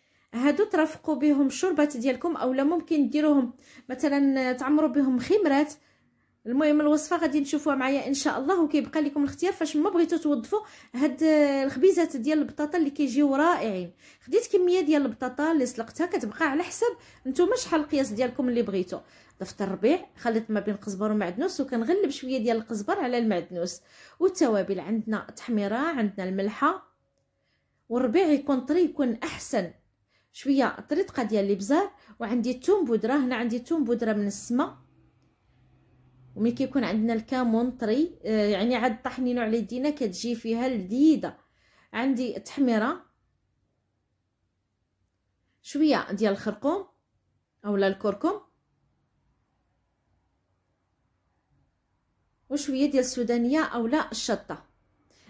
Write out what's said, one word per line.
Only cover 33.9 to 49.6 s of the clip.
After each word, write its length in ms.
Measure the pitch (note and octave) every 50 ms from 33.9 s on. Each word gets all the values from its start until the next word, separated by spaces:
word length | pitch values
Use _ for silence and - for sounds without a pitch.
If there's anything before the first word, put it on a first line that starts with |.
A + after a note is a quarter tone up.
| A#3+ A3+ A#3+ A3 G#3+
من 140 | G#3 G#3 G3+
السما. 500 | G3 - - - A#3+ B3 D4+ - - - - _ _ _ _ _ _ _ _ _ _ _ _ _ _ _ _ _ _ _ _ _ _ _ _ _ _ _ - - -
وملي 160 | G3 G#3 A#3
كيكون 320 | A#3+ - C#4 C4 - C#4 A#3
عندنا 300 | E3+ F#3 A3 G#3+ A#3 A#3
الكمون 580 | A3 A3+ - C4+ B3+ B3+ A#3 A3 A3+ A#3+ B3+
طري، 480 | B3 - A#3+ G#3 A3 C4 D#4+ F4 - - -
آه، 220 | G3+ A3 G#3+ G#3
يعني 300 | G#3 G#3 F#3 G3+ A#3+ B3+
عاد 260 | A#3 A3 B3 A3 A3
طحنينو 400 | - C4 B3 - B3+ B3 B3 B3
على 160 | A#3 G#3+ A3 A#3
يدينا 320 | G#3 F#3 A#3+ B3 C4 D4+
كتجي 460 | D4 D4 C4+ G#3 F3+ - - A#3 A#3+
فيها 340 | A3+ - A#3 A3+ A#3 A#3+ C4
لذيذه. 680 | B3+ A3 F#3 F3+ G#3 B3+ D4 D#4+ D4+ G#3+ - E3 - - _ _ _ _ _ _ _ _ _ _ -
عندي 440 | G#3+ A#3+ C4+ C4+ A3+ C4 A#3+ - -
التحميره، 680 | - - - D4 C#4 B3 A#3 G#3+ G#3+ B3 D#4+ F4+ - _ _ _ _ _ _ _ _ _ _ _ _ _ _ _ _ _ _ _ _ _ _ _ _ _ _ _ _ _ _ _ _ _ _ _ _ _ _ _ _ _ _ _ _ _ _ _ _ _ _ _
شويه 500 | - - - C#4+ D#4 D4+ C4+ F3+ - -
ديال 200 | F#3+ F#3+ A3 G#3
الخرقوم 560 | G3 G3+ - A3 G3+ - - C#4 E4+ G4+ F#4+ - _ _ _ _ _ _ _ _ _ _ _ _ _ _ -
اولا 220 | G#3 G#3 G3 G3 G3
الكركم، 540 | G3 - - G#3 G3 G#3 - E4 G#4+ G#4+ - _ _ _ _ _ _ _ _ _ _ _ _ _ _ _ _ _ _ _ _ _ _ _